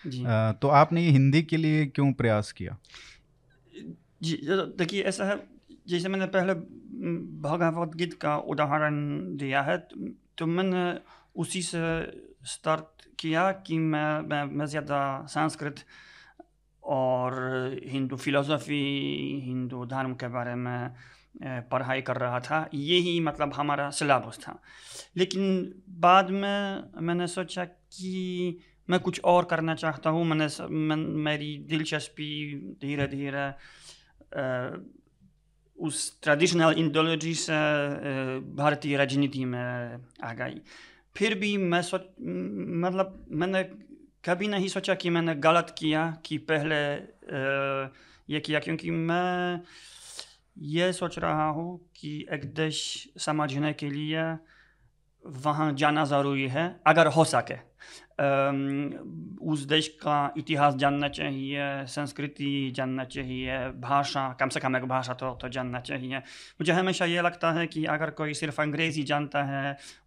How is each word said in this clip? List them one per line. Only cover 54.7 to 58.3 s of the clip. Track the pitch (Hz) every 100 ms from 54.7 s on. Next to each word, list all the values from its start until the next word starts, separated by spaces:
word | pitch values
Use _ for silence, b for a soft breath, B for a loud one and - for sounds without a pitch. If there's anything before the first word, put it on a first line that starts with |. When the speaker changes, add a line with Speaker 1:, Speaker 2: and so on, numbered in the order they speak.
| b b _ _ _ -
Speaker 1:
वहाँ | 135 143 147 156
जाना | 139 147 151 147
ज़रूरी | 143 139 139 135
है, | 131 170 - -
अगर | 160 160
हो | 147
सके। | 156 127 -
अम, | 127 - _ - - - - 143